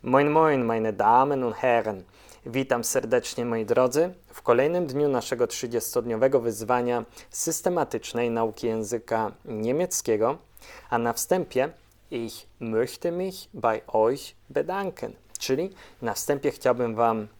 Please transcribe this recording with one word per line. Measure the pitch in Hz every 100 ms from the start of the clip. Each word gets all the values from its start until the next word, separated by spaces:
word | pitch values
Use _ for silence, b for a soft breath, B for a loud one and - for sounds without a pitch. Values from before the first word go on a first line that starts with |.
Moin, | 123 131 147
moin, | 156 160 139 117
meine | 113 110
Damen | 98 104 120 135 139
und | 123 107
Herren. | 131 117 110 98 92 B B B -
Witam | 123 135 120
serdecznie, | 113 135 117 123 117 - 120
moi | 113 107
drodzy, | 120 127 139 175 185 _
w | -
kolejnym | - 120 143 175 165
dniu | 131 147
naszego | 127 - 123 120
trzydziestodniowego | - 123 117 - 123 117 113 131 135
wyzwania | 117 107 110 123 120 120 110 B B
systematycznej | - - 160 185 175 139 117 - 117 120
nauki | 117 113 107 120
języka | 113 104 117 - 113 110 - -
niemieckiego. | 110 110 143 180 - - 107 113 156 _ B B B B
A | 117
na | 117
wstępie | 117 - 185 160 127 139 - _ _ _
ich | 127 113 - - _
möchte | 117 110 123 - 175
mich | 175 190 185 -
bei | - 117 110 -
euch | 110 110 139 - - _
bedanken. | 139 156 190 196 - 113 - _ -
Czyli | - 135 190 190 B B
na | 117
wstępie | 104 - 143 143
chciałbym | - 131 120 120 110
wam | 117 110 107 -